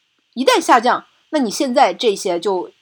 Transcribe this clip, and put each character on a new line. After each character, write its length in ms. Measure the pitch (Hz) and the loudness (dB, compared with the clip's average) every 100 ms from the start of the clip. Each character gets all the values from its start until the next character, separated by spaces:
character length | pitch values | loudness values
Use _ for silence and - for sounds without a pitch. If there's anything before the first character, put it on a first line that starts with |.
| _ _ _ - | _ _ _ -4
一 100 | 269 | 0
旦 160 | 453 | 2
下 180 | 330 269 | 4 4
降， 260 | 240 175 - _ _ | 4 -2 -4 _ _
那 80 | 311 | -4
你 100 | 233 | -4
现 240 | - 277 | -2 -2
在 220 | 247 226 180 | 2 2 2
这 200 | 240 196 | -2 -2
些 240 | 196 170 | -4 -4
就 320 | 208 185 - _ | -4 -4 -6 _